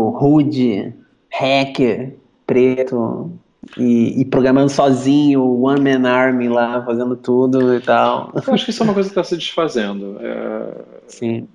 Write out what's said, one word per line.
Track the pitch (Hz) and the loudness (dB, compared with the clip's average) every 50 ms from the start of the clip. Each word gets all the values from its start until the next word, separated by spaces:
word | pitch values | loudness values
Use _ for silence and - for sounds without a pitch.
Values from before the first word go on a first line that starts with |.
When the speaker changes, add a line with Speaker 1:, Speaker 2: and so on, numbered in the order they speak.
| 110 107 | 0 0
Speaker 1:
hood, | 117 - 139 143 151 156 143 127 - 127 123 120 101 98 - 120 117 - - _ _ _ _ _ | 0 2 2 4 4 4 4 2 0 0 0 0 0 -2 -4 -8 -12 -16 -20 _ _ _ _ _
hacker, | - - 135 135 139 135 135 135 - - 131 117 98 98 127 135 - - _ _ _ _ _ | -6 -4 0 0 2 2 0 -2 0 0 0 0 0 -2 -6 -10 -14 -18 _ _ _ _ _
preto, | - 127 123 127 131 127 127 131 - 131 120 113 120 123 - 147 165 175 - _ _ _ _ - - - | 0 2 4 4 4 2 0 -2 -2 -2 -4 -2 -4 -4 -6 -8 -12 -14 -16 _ _ _ _ -20 -16 -6
e, | - 123 120 120 117 117 - - 135 | -2 0 2 4 4 2 2 0 -2
e | 135 | -2
programando | - - 139 123 131 131 139 139 139 | 0 0 2 2 4 4 4 2 2
sozinho, | 139 - 143 139 131 123 123 135 143 147 147 143 139 135 127 127 123 120 | 2 2 2 2 2 2 2 2 2 4 4 4 4 2 2 2 2 2
one | 127 135 139 143 | 2 2 2 2
man | 139 139 135 127 127 | 2 2 2 2 2
army | 127 123 127 131 131 127 123 120 120 | 2 2 2 2 2 0 0 -2 0
lá, | 120 120 120 117 120 123 120 | 0 0 0 0 -2 -4 -4
fazendo | 123 117 117 123 123 127 | -4 -4 -4 -2 -4 -6
tudo | 120 - 127 123 127 131 131 131 131 127 127 123 | -6 -2 0 2 2 2 2 2 2 2 2 2
e | 120 | 0
tal. | 120 - 120 117 120 120 123 - - - - - - | 0 0 2 2 2 2 0 -2 -6 -6 -8 -6 -2
Speaker 2:
Eu | 269 254 | 0 0
acho | - - | 0 0
que | - | -4
isso | - - | -4 -2
é | 226 | 0
uma | 214 196 | 0 0
coisa | 196 190 190 | 0 -2 -2
que | - | -2
tá | 185 175 | -4 -4
se | - 180 | -2 -6
desfazendo. | 165 - - - 175 165 147 135 117 104 101 101 101 101 98 101 107 | -6 -6 -6 -4 -4 -4 -2 -2 -4 -4 -4 -6 -8 -10 -12 -12 -10
É, | 117 117 113 113 113 113 110 110 113 110 113 120 117 120 - - - | -10 -10 -8 -8 -8 -8 -8 -8 -10 -10 -12 -16 -18 -20 -20 -20 -20
Speaker 1:
Sim. | 120 - - 120 113 117 117 117 - | -20 -14 -8 -6 -4 -4 -6 -8 -12